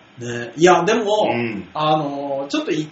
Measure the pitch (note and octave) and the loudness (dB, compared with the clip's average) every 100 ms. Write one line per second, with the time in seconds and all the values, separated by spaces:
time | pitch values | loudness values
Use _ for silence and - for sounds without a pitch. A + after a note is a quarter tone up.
0 | - - A#2+ A#2+ A#2+ C#3+ F3+ F3 F3 A#3 | -20 -12 -8 -8 -8 4 6 6 4 0
1 | G3+ G#3+ B2 A#2+ A#2 G2 E2+ D3+ D3+ D#3 | 0 0 0 0 -2 -6 -8 -4 0 0
2 | C#3+ C#3 C#3+ C#3 C#3+ D#4 C4+ D#3 D3+ | 0 -6 -6 -6 -4 -4 -2 -4 -6